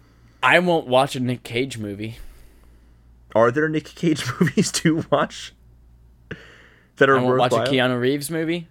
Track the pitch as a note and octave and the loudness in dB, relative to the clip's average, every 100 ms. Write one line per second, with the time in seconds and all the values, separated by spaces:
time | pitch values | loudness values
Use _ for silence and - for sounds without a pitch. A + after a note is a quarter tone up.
0 | _ _ - _ B2+ D#3+ F3+ E3 B2 B2+ | _ _ -20 _ 2 4 4 0 2 2
1 | C#3+ C3+ B2 B2 - A#2 C3+ A#2 G#2 G2 | 2 -2 -4 -4 -6 -4 -4 -6 -10 -8
2 | A2 A#2 - - - - - - _ _ | -10 -12 -18 -20 -20 -20 -20 -20 _ _
3 | _ _ - G#2+ A#2+ B2+ D#3 D#3 - - | _ _ -4 2 2 2 -2 -4 -8 -4
4 | E3+ D#3 B2+ - E3 - F3+ - C#3 D#3 | -2 -2 -4 -2 0 0 -2 -2 0 -2
5 | - C#3+ - - - - - _ _ _ | 0 -2 -2 -8 -18 -20 -20 _ _ _
6 | _ _ _ - - - - _ _ - | _ _ _ -20 -20 -20 -20 _ _ 2
7 | C#3 C3+ B2+ B2+ B2 A#2 A#2+ C3+ B2+ B2 | 4 4 4 2 2 2 2 2 2 2
8 | B2+ C#3+ C#3+ E3 D#3+ F3 E3 | 0 -2 -4 -4 -4 -4 -8